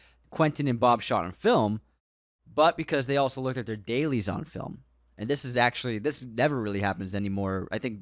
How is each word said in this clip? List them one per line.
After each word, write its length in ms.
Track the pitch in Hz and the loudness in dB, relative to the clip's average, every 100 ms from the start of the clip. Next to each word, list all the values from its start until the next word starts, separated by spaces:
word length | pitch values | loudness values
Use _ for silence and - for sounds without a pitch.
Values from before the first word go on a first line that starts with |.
| _ _ - | _ _ -8
Quentin 360 | - 151 - 143 | 0 0 2 -2
and 140 | 120 | 4
Bob 200 | 123 117 | 4 4
shot 220 | - 107 | 2 -2
on 80 | 87 | -2
film, 480 | - 220 196 104 110 _ _ _ _ _ _ - | 0 2 4 4 0 _ _ _ _ _ _ -6
but 220 | 147 160 - | 4 4 4
because 320 | 156 143 127 | -2 -2 0
they 80 | 139 | 2
also 240 | 135 135 | 0 -2
looked 180 | 131 127 | -4 -4
at 80 | 113 | -6
their 120 | 107 | -6
dailies 500 | 98 123 156 123 101 | -2 -2 0 0 -2
on 160 | - | -4
film. 360 | - - - - _ _ _ - | -6 -10 -12 -12 _ _ _ -8
And 120 | 113 | -4
this 160 | 143 127 | -4 -2
is 100 | 123 | 2
actually, 440 | 123 - 127 107 | 2 2 -6 -2
this 240 | 135 - | -4 -6
never 360 | 127 113 151 135 | -6 0 2 2
really 220 | 107 101 | -2 0
happens 340 | 98 90 92 101 | 0 -2 -4 -4
anymore. 540 | 101 98 98 95 - | -2 -2 -2 -2 -4
I 60 | 107 | -6
think 240 | 127 104 | -6 -8